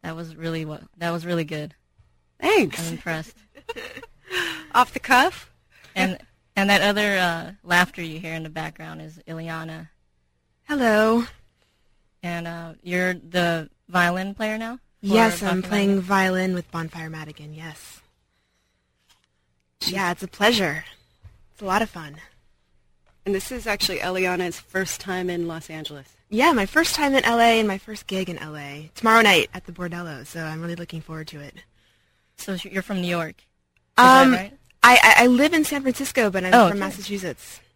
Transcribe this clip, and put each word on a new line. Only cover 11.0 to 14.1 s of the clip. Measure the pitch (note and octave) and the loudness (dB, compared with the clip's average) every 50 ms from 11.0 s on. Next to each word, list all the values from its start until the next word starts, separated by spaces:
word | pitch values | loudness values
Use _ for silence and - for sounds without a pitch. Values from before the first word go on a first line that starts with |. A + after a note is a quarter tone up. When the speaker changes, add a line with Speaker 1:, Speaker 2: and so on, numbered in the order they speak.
| A3 A3 A3+ A#3+ A#3 - - - - _ _ _ _ _ _ _ _ _ _ _ _ _ _ _ | 4 4 2 0 0 -4 -12 -20 -20 _ _ _ _ _ _ _ _ _ _ _ _ _ _ _
Speaker 1:
And, | - F3 E3+ E3+ E3+ | -10 -8 -8 -8 -8
uh, | E3+ E3+ E3+ E3+ E3 D#3+ _ | -10 -12 -12 -14 -16 -18 _
you're | _ F3 F3 F3+ F#3 F3+ F3+ | _ -6 -4 -2 -2 -2 -4
the | F3 - E3 E3+ F3+ F3 E3+ E3+ E3 D#3 D3 _ _ _ _ | -6 -10 -6 -2 0 0 0 0 -2 -6 -10 _ _ _ _
violin | F3 F3+ F3 F3 | 0 0 2 2